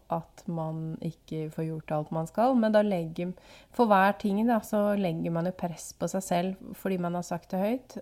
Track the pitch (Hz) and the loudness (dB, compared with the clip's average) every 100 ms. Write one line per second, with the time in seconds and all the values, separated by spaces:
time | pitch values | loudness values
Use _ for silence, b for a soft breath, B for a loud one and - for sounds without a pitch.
0 | - 165 - - - 170 160 160 160 160 | -6 -6 -6 -16 -8 -4 -4 -6 -6 -6
1 | 165 - - 160 156 156 160 160 - 151 | -8 -8 -10 -8 -6 -4 -4 -4 -4 -4
2 | 151 165 165 - 240 262 220 214 208 185 | -2 -4 -4 2 4 4 6 4 4 0
3 | 165 165 175 185 b b b - 233 196 | -2 -4 -6 -6 b b b 0 4 6
4 | 190 202 208 196 233 226 - 214 208 208 | 6 4 0 2 2 2 2 0 2 2
5 | 190 165 170 165 175 185 175 160 - - | 0 0 -2 0 -2 -2 -6 -6 -14 -6
6 | 175 190 - 175 185 190 - - 196 185 | -4 -4 0 0 0 -4 -10 -8 -4 -2
7 | 175 175 175 170 - 185 202 254 - 214 | -2 -2 -4 -8 -4 -2 0 -2 -6 -12